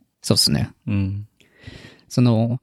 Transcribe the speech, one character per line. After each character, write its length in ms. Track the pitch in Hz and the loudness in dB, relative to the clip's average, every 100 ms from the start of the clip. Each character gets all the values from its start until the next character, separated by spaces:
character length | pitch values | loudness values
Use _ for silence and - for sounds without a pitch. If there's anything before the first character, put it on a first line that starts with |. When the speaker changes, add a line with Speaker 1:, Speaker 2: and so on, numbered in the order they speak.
| _ _ | _ _
Speaker 1:
そ 120 | - | -2
う 20 | 110 | 0
っ 20 | |
す 140 | - | 2
ね。 200 | 71 - - - | 0 -2 -8 -4
Speaker 2:
う 40 | |
ん。 340 | 101 98 101 104 _ _ _ - - - - _ | -2 -2 -6 -12 _ _ _ -20 -20 -20 -20 _
Speaker 1:
そ 120 | - | 2
の、 380 | 123 113 117 127 | 4 2 0 -4